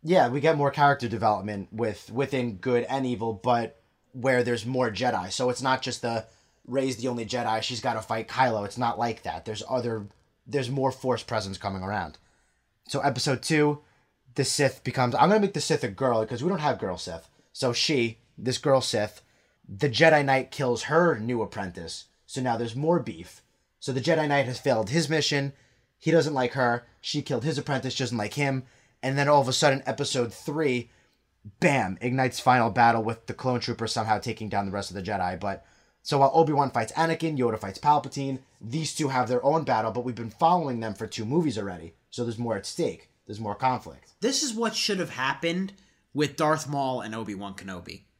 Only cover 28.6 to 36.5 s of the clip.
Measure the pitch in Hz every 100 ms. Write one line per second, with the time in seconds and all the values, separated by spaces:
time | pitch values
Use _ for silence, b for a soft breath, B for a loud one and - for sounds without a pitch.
28.6 | 127 b b b 131 135 143 147 127 131
29.6 | 151 135 135 135 139 135 120 - - 147
30.6 | 151 123 117 b b b _ _ 110 _
31.6 | 175 139 98 95 123 131 127 - - 127
32.6 | 117 110 117 113 110 113 - - 127 123
33.6 | 113 113 113 - 110 107 120 110 110 101
34.6 | 101 98 98 98 92 104 90 92 101 95
35.6 | b b b b - 143 135 160 156